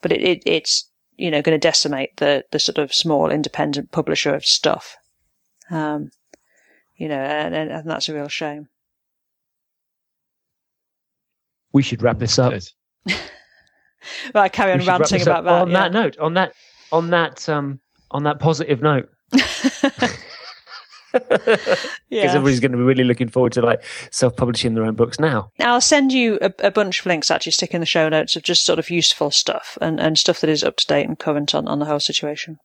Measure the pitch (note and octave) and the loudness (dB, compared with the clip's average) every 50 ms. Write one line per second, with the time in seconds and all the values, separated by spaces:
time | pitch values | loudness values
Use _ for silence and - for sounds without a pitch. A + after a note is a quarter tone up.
0 | - F3 E3 - - F#3 F3 - _ - - D#3+ - - - - - _ _ _ | 0 0 -2 0 2 0 0 0 _ -2 -2 0 0 -2 -2 -2 -4 _ _ _
1 | _ _ _ - - F3 D#3 D3 D3 D#3+ D#3+ D3+ - E3 D3+ - - D3 D3 C3+ | _ _ _ -8 -4 -2 -2 0 2 2 0 2 2 2 2 2 0 0 -2 -4
2 | C3+ - _ - D3 D3 C#3+ C3+ - _ - D3+ - - - - D3 C3+ - - | -6 -8 _ -2 0 0 0 0 -2 _ -4 -2 -2 -2 -2 -2 -4 -2 -2 -2
3 | - E3 D#3 C#3 D#3+ - - D3+ D3+ - - - D#3 D3+ C#3+ C#3+ - - - E3+ | 0 2 2 2 2 2 0 -2 -4 -4 -4 -4 -4 -2 -2 -6 -8 -6 -4 -4
4 | D#3 - D#3 D3 - D3 C#3+ D#3 - - - - - D#3 - - - - - _ | -2 -2 -2 -2 0 -2 -2 -2 0 0 0 2 2 0 -2 -2 -6 -18 -20 _
5 | _ _ _ _ _ _ _ _ _ _ _ _ _ - F3 D#3+ D#3 D3+ D3+ D3 | _ _ _ _ _ _ _ _ _ _ _ _ _ -8 -6 -4 -4 -4 -6 -6
6 | D3 C#3 _ _ _ _ - _ _ _ _ _ _ _ _ _ _ _ _ _ | -8 -12 _ _ _ _ -20 _ _ _ _ _ _ _ _ _ _ _ _ _
7 | E3 D#3 D3 C#3 C3+ C#3 D3+ D3+ D3+ E3+ E3 D#3+ D#3 D#3 - D#3+ D3+ E3 D#3+ - | -8 -6 -6 -4 -4 -4 -4 -4 -4 -4 -4 -6 -6 -6 -8 -10 -8 -6 -6 -6
8 | - - D#3 D3 C#3+ C#3+ - - D#3+ D3+ D3 D3+ D3 _ _ _ _ _ _ _ | -6 -6 -6 -8 -8 -8 -8 -8 -8 -8 -8 -10 -16 _ _ _ _ _ _ _
9 | _ _ _ _ _ _ _ _ _ _ _ _ _ _ _ _ _ _ _ _ | _ _ _ _ _ _ _ _ _ _ _ _ _ _ _ _ _ _ _ _
10 | _ _ _ _ _ _ _ _ _ _ _ _ _ _ _ _ _ _ _ _ | _ _ _ _ _ _ _ _ _ _ _ _ _ _ _ _ _ _ _ _
11 | _ _ _ _ _ _ _ _ _ _ _ _ _ _ - C#3 C#3 - B2 A2+ | _ _ _ _ _ _ _ _ _ _ _ _ _ _ 2 2 2 2 -4 0
12 | A2+ A#2+ A2+ A2 A#2+ A2+ - - B2+ B2 B2 G#2+ F#2 - _ _ _ _ _ _ | 0 0 0 0 -2 0 2 2 2 2 0 -4 -10 -14 _ _ _ _ _ _
13 | _ - - - - - - - _ _ _ _ _ _ _ _ _ _ _ _ | _ -8 -6 -6 -8 -14 -18 -20 _ _ _ _ _ _ _ _ _ _ _ _
14 | - - - - - C4+ - G#3+ G3+ F#3 - - G#3+ G3 F#3 F3+ F3+ F3+ F3+ F3+ | -18 -16 -14 -14 -14 -2 2 2 2 2 2 2 2 2 2 2 2 2 2 2
15 | D#3+ D3 G3+ F#3 - E3 D#3 E3 D#3+ F3 F3 F3 F3+ F3 E3+ F#3 F#3+ F3 F3+ A3 | 2 2 2 4 4 4 2 4 4 4 4 4 4 4 2 2 2 2 2 0
16 | A3+ D3+ - - D#3 D#3+ E3 F#3 F#3+ - - _ _ _ _ _ - - - E3 | 0 0 -2 -2 -4 0 2 0 0 0 -4 _ _ _ _ _ -10 -2 0 0
17 | E3+ E3+ F3 E3+ E3 D3+ - - - - D#3 D3 C#3+ C#3 C#3 C3 _ _ _ _ | 2 2 2 2 2 0 -4 -8 -6 -4 -2 -2 -2 -4 -8 -10 _ _ _ _
18 | _ _ - C#3+ D3 D3+ D3 C#3 - D#3+ D#3+ C3+ D#3+ - D3 A#2 C#3+ D3+ D3 C3 | _ _ -6 -2 -2 -2 -2 2 2 2 2 2 0 -2 -2 2 2 2 2 2
19 | - - _ _ _ _ - C4+ - - - - - C4+ - - - C4+ - - | -2 -6 _ _ _ _ 2 2 2 2 -4 -2 -2 -2 -2 0 -2 -2 0 0
20 | A#3+ A3+ - - - - - - - - - - _ - - - - _ - - | -2 -2 -2 -6 -16 -20 -20 -20 -20 -20 -20 -20 _ -20 -20 -20 -20 _ -20 -20
21 | _ _ - B3+ - - - G3 - - A3+ G3 - - G3 F3 - - - - | _ _ -2 -2 0 2 -2 0 2 2 0 2 2 0 -2 -2 -2 -10 -12 -14
22 | _ _ - A3+ G3+ F3 F3+ D3 C3+ C#3 C3+ B2 A2+ C3+ B2 A#2+ B2 C3 C3+ B2+ | _ _ -2 0 0 2 2 4 4 4 2 4 2 2 2 4 4 4 4 4
23 | B2+ B2 A#2+ - B2+ A2+ - B2+ B2+ A#2+ A2+ B2 A#2 A#2 A#2+ - - - - - | 4 2 2 2 0 -2 2 2 2 2 2 2 2 2 2 0 -4 -12 -16 -16
24 | - - - - C3 B2 A#2+ - B2+ A#2+ A#2+ - - B2 A2+ A2+ A2 A2 A2 A2 | -16 -12 -2 0 0 0 2 2 0 0 0 0 -2 0 0 0 0 0 2 0
25 | A#2+ A#2 - - D3+ D#3+ C3+ A2 G2 - _ _ - A#3+ A#3+ A#3+ B3 - D#4 D4 | 0 0 0 0 0 0 0 0 -4 -6 _ _ 0 2 2 2 4 4 4 4
26 | C#4 C4+ B3+ C4 A#3+ A3+ G#3+ - - G3 F#3 - - G3+ G3 G#3+ G#3 F#3+ F3+ - | 4 4 2 2 2 2 0 0 0 -2 -2 0 -2 0 2 2 0 0 -2 -4
27 | - F#3+ F3 D#3 C#3+ - D#3+ - - - - - - - - F3 E3 D#3 - F3 | -2 -2 -2 0 0 -2 -2 -2 -2 -2 -2 -2 -2 -2 -2 -4 -2 0 2 2
28 | D#3 D#3 D#3 D#3 D#3 - - E3 - - F3 - - - D#3 D#3+ D#3 - F3 E3+ | 2 2 2 0 0 0 -4 -4 -2 0 2 2 2 2 0 0 0 -2 -2 0
29 | D#3+ - - - D#3 C#3+ - - - - - - - - - - - E3 D#3+ - | 2 2 0 0 -2 0 0 0 0 0 -4 -6 -8 -12 -8 -4 -4 -2 -2 0
30 | - D#3 D#3+ - - - E3+ - - D#3 D#3 D3+ - - - - - - D3 C#3+ | 0 0 2 2 2 2 0 0 2 0 0 2 0 -2 0 -2 -2 0 2 0
31 | C#3+ - D#3 - - E3 D3+ D3 D3 D3 - D3 - - C#3+ C#3+ D3 D3+ D3+ D3 | 0 -2 -6 -6 -4 -2 -2 -2 -2 -2 -2 -4 -2 -4 -4 -4 -2 -2 -2 -2
32 | - - D3+ - - D3 D3 D3+ - - D#3 D3+ _ | -2 -2 -4 -4 -4 -4 -8 -8 -10 -14 -14 -18 _